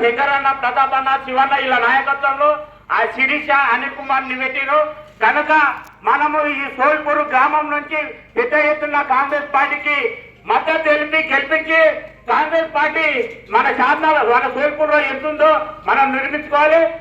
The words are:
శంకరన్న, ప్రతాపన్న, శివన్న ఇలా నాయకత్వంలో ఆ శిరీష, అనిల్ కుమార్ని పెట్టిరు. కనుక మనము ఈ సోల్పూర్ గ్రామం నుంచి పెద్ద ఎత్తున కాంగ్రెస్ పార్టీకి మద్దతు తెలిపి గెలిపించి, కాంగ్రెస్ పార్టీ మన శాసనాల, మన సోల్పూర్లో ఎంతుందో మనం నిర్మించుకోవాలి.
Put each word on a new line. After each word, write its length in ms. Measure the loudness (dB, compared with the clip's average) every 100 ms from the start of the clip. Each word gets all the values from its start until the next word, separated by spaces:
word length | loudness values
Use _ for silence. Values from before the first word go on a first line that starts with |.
శంకరన్న, 480 | 0 0 0 0 0 -2
ప్రతాపన్న, 480 | -2 0 0 0 0 -2 -2
శివన్న 280 | 0 2 0 0
ఇలా 120 | 0 2
నాయకత్వంలో 640 | 2 0 -2 -2 0 2 0 -4 -14 -4 -2
ఆ 40 | -2 -2
శిరీష, 340 | -2 -2 0 2 2
అనిల్ 220 | 0 -4 -8
కుమార్ని 380 | -4 -2 -2 -6
పెట్టిరు. 380 | -6 -4 0 0 0 -6 -16 -2
కనుక 280 | 0 2 2 2 2 -2 -12 -6 -2
మనము 320 | 0 0 0 -2 -4
ఈ 60 | -6 0
సోల్పూర్ 460 | 0 0 0 -2 0
గ్రామం 340 | 2 2 2 -2 -4
నుంచి 240 | -4 -6 -8 -12 -8 -4
పెద్ద 180 | 0 2 0
ఎత్తున 300 | 0 -2 -2 0
కాంగ్రెస్ 360 | 0 0 -4 -2 0
పార్టీకి 420 | 0 -2 -2 -2 -2 -6 -16 -12 -2
మద్దతు 340 | 0 0 0 2
తెలిపి 320 | 0 0 -2 0
గెలిపించి, 480 | -2 0 -2 0 4 4 2 -8 -12 -2
కాంగ్రెస్ 400 | -2 0 -2 -2 -2
పార్టీ 320 | -2 0 -2 -2 -4 -8 -2
మన 120 | 0 2 2
శాసనాల, 380 | 2 2 2 2 4 2
మన 100 | 2 0
సోల్పూర్లో 440 | -2 0 0 2 0
ఎంతుందో 400 | -4 -4 2 4 4 0 -8 -2
మనం 180 | 2 2 0
నిర్మించుకోవాలి. 680 | -4 -6 -2 2 4 4 2 -2